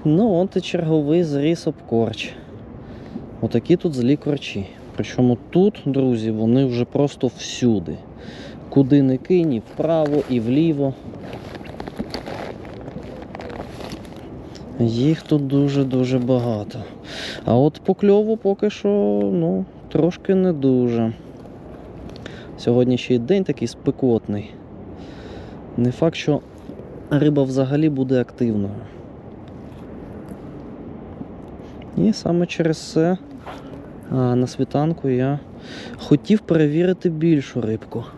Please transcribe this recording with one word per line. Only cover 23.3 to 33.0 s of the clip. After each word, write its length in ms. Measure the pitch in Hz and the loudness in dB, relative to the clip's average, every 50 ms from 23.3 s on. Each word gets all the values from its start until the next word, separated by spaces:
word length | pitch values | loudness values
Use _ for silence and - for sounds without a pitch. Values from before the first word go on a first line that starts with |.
| 196 202 190 | 2 2 2
такий 240 | - 143 - 120 117 | -2 -2 -4 -4 -8
спекотний. 840 | - - - 143 127 - - 127 117 107 - - 104 104 101 - - - - - - - - - - - - - - - - - - - - - - - - - - | -8 -4 -4 -4 -2 2 2 2 2 2 0 -2 -4 -4 -6 -8 -14 -18 -18 -18 -16 -16 -14 -14 -14 -14 -14 -16 -16 -16 -16 -14 -14 -14 -14 -14 -16 -16 -16 -8 -2
Не 160 | - 120 123 | 0 0 0
факт, 240 | 123 - 160 165 160 | 2 2 0 0 0
що 240 | - - - 147 - - - - - - - - - - - - - - - | 0 0 0 0 0 -2 -10 -20 -18 -16 -16 -16 -16 -16 -16 -16 -16 -4 0
риба 320 | 151 143 147 151 151 143 | 2 4 4 4 4 4
взагалі 460 | 135 131 131 135 135 131 143 147 160 156 | 2 2 2 0 0 2 2 2 2 2
буде 320 | 143 131 131 127 131 127 | 2 0 0 2 2 2
активною. 540 | 120 - - - 123 117 110 104 101 98 101 113 - - - - - - - - - - - - - - - - - - - - - - - - - - - - - - - - - - - - - - - - - - - - - - - - - - - - - - - - - - - - - - - | 2 -2 -2 -2 0 0 2 0 -2 -4 -6 -10 -12 -14 -16 -16 -18 -18 -18 -18 -16 -16 -16 -16 -16 -16 -16 -16 -16 -16 -16 -16 -16 -16 -14 -14 -14 -14 -14 -14 -14 -14 -14 -14 -14 -14 -14 -14 -14 -14 -14 -14 -14 -14 -14 -14 -14 -14 -14 -14 -14 -14 -14 -16 -16 -16 -16 -16 -16 -16 -16 -16 -16 -6 0
І 160 | - 170 220 | 4 4 4
саме 340 | 214 - - - 170 175 175 | 4 2 0 2 2 2 2
через 460 | 170 - - 165 160 156 - - - | 0 0 0 2 0 0 0 -6 -2
це, 260 | - 156 | 2 2